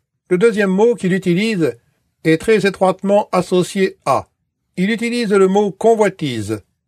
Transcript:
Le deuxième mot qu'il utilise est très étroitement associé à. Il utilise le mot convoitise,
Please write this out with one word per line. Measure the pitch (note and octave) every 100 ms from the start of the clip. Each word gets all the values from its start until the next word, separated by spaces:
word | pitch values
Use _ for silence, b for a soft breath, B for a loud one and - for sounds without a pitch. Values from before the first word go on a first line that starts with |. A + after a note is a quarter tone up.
| _ _ -
Le | F3+
deuxième | A#3 G#3 G3
mot | F#3 A#3 A#3
qu'il | F#3
utilise | F#3+ F3+ E3+ A3 G3+ C#3+ - _ _ _ _
est | D#3+ D#3+
très | - G#3+ G3
étroitement | - F#3+ F#3 G3 G3+ -
associé | F#3 F3 F3+ E3+ G3 F#3+ - C#3+
à. | A#2 - _ _ _ _ -
Il | F#3+
utilise | A3+ A#3 A#3+ A3
le | G3+ F#3+
mot | G3 G3+
convoitise, | - A3 A3 G3+ - D3 A2+ G#2 G#2+ _ _